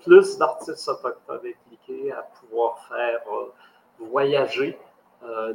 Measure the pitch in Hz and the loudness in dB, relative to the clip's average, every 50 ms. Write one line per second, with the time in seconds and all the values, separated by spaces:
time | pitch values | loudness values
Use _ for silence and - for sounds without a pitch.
0 | - 170 175 196 190 196 - 139 156 160 - - - 160 151 - - 147 135 - | 6 8 10 10 8 6 0 0 0 0 -2 -4 -8 -10 -10 -8 -6 -6 -6 -4
1 | - 123 - - _ - 139 - 123 123 - _ _ - - - _ - 131 135 | -6 -8 -8 -10 _ -12 -12 -10 -10 -12 -14 _ _ -20 -20 -20 _ -14 -10 -8
2 | 135 139 123 117 - - - - - 113 110 117 117 117 - - - - 117 117 | -8 -8 -8 -8 -12 -16 -18 -20 -14 -6 -2 0 0 0 -2 -4 -12 -10 -6 -4
3 | 120 117 117 117 - - 104 113 113 - - _ - - _ _ _ _ _ - | -2 -2 -2 -4 -4 -6 -8 -6 -8 -8 -14 _ -20 -20 _ _ _ _ _ -18
4 | 113 113 123 139 139 139 143 135 131 127 - 123 139 160 - - - - _ _ | -10 -4 0 0 2 2 2 2 0 0 0 -2 -2 -2 -4 -8 -16 -20 _ _
5 | _ _ _ - 120 117 113 110 110 110 | _ _ _ -18 -14 -10 -8 -6 -6 -6